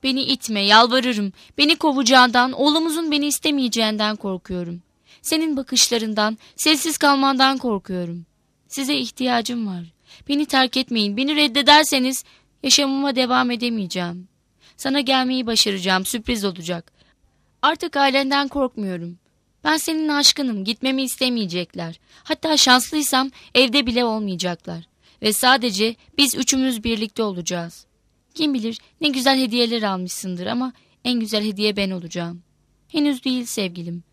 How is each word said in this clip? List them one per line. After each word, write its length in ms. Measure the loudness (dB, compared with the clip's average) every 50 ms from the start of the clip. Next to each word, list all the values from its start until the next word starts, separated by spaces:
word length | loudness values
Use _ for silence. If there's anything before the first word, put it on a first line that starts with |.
| 0
Beni 180 | 0 0 0
itme, 400 | 0 -2 -2 -4 -2 -4 -2 0
yalvarırım. 720 | 4 6 8 8 8 6 4 0 2 0 0 -2 -2 -4 -6 -10 -20 -16 _ 0
Beni 180 | 2 2 2
kovacağından, 760 | 2 2 2 2 2 2 6 8 8 8 8 6 2 2 2
oğlumuzun 600 | 2 2 2 2 4 2 0 0 -2 -2 -2 0
beni 160 | 0 0 0 0
istemeyeceğinden 880 | -2 -2 0 0 0 0 0 0 0 0 0 0 0 0 -2 -2 -2
korkuyorum. 680 | -4 -4 -6 -6 -6 _ -8 -8 -6 -6 -8 -10 -12 -14 _ _ _ _ _ -20 _
Senin 360 | -6 -2 -2 0 0 0 -2 -4
bakışlarından, 800 | -4 -2 0 0 0 2 0 -2 -2 -2 0 0 0 0 -2 -6 -12 -20 _
sessiz 420 | -2 2 2 2 2 0 -4 -2 2
kalmandan 600 | 4 4 4 4 4 2 2 4 2 2 2 0
korkuyorum. 680 | -2 -2 -2 -2 -4 -6 -6 -6 -6 -6 -8 -12 -14 _ _ _ _ _ _ _ _ _
Size 280 | -8 -6 -2 -2 -2
ihtiyacım 720 | -2 -2 -6 -6 -4 -2 0 0 0 0 -2 -4 -4 -4 -4
var. 160 | -6 -8 -10 -12 _ _ _ _ -20 -20 -6 -2
Beni 160 | -2 -2 0
terk 320 | 0 2 2 2 2 0 -2
etmeyin. 400 | -2 -2 0 0 0 0 0 -2
Beni 180 | -2 0 2
reddederseniz 880 | 2 2 2 2 2 6 6 8 8 6 4 2 0 0 0 -2 -4 -8 _ _ _ _ _ _ _ 0
yaşamıma 520 | 2 2 4 2 2 0 0 0 0 0
devam 360 | 0 0 2 2 2 2 0
edemeyeceğim. 760 | -2 -2 -2 -2 -2 -2 -4 -4 -4 -6 -6 -6 -8 -12 -16 _ _ _ _ _ _ _ _ _ _ _
Sana 220 | -4 0 0 0
gelmeyi 480 | 2 2 2 2 2 0 -2 -2 -2 -2
başaracağım, 580 | 0 0 0 0 0 -2 0 0 0 0 0
sürpriz 400 | -2 -6 -6 -4 -4 -4 -2 -2
olacak. 460 | -4 -6 -6 -8 -8 -8 -8 -8 _ _ _ _ _ _ _ _ _ _ _ _ _ _ _
Artık 360 | 0 0 0 0 -4 -4 0 2
ailenden 500 | 2 4 4 2 0 2 0 0 0 0
korkmuyorum. 680 | 0 -2 -2 -2 _ -4 -6 -4 -4 -6 -8 -10 -14 _ _ _ _ _ _ _ _ _ -2
Ben 140 | 0 0 0
senin 300 | 0 -2 -2 -2 0 0
aşkınım, 560 | 0 0 0 -2 -2 -4 -4 -4 -4 -4 -4
gitmemi 400 | -6 -6 -4 -2 -2 -2 -2 -4
istemeyecekler. 960 | -6 -4 -4 -4 -2 -2 -4 -4 -4 -6 -6 -8 -8 _ -10 -10 -10 -12 -16 _ _ _ -20 _
Hatta 340 | -8 -8 -4 -2 -2 0 2
şanslıysam 720 | 4 4 4 4 2 0 -4 -2 -2 0 0 0 0 -2 -6 -16 -20 0 _
evde 300 | 4 4 4 4 0 0
bile 200 | 2 0 0 0
olmayacaklar. 840 | 0 -2 -2 -4 -6 -6 -4 -4 -6 -6 -6 _ -12 -12 -12 -12 _ _ _ _ _ _ _
Ve 120 | -2 -2 0
sadece 640 | 2 4 4 4 4 2 -2 -2 0 -2 -2 -2 _ _ _ _ 2
biz 180 | 2 2 2
üçümüz 480 | -2 0 0 2 2 2 0 -2 -2 -2
birlikte 400 | -4 -2 -2 -4 -6 _ -4 -4
olacağız. 640 | -4 -4 -6 -6 -4 -6 -6 -6 -10 -14 -20 -20 _ _ _ _ _ _ _ _ _ _
Kim 200 | -4 -2 -2 -2
bilir 240 | -2 -4 -4 -8 -8 _ _ _ _
ne 80 | -2 -2
güzel 300 | -2 2 2 2 2 2
hediyeler 440 | 2 0 0 0 0 0 0 -2 -2
almışsındır 640 | -2 -2 -4 -6 -6 -8 -8 -8 -8 -8 -6 -6
ama 280 | -4 -4 -4 -4 -6 -8 _ _ _ _ _ _
en 140 | -4 -2 -2
güzel 240 | -2 -2 -2 -2 -2
hediye 340 | -2 -2 0 0 0 0 0
ben 140 | -2 -4
olacağım. 520 | -4 -6 -10 -8 -8 -8 -8 -8 -10 -14 _ _ _ _ _ _ _ _ _ _
Henüz 380 | -2 0 2 2 0 -2 -2
değil 200 | -2 -2 -2 -4
sevgilim. 580 | -6 -4 -4 -4 -4 -6 -8 -10 -8 -10 -10 -12 _